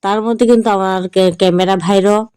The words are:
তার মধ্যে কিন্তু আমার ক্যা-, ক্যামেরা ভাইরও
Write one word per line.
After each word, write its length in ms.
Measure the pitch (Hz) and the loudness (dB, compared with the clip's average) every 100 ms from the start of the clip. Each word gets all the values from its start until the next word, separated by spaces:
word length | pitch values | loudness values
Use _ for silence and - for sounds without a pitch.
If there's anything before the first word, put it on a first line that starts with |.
তার 200 | 196 208 | -4 -4
মধ্যে 240 | 220 226 233 | -4 0 2
কিন্তু 240 | 233 220 | 2 2
আমার 380 | 196 190 185 185 | -2 -2 -4 -4
ক্যা-, 280 | 190 185 175 | 0 0 0
ক্যামেরা 380 | 190 175 185 190 | 0 0 0 -2
ভাইরও 520 | 170 202 190 208 220 | 0 0 2 0 -4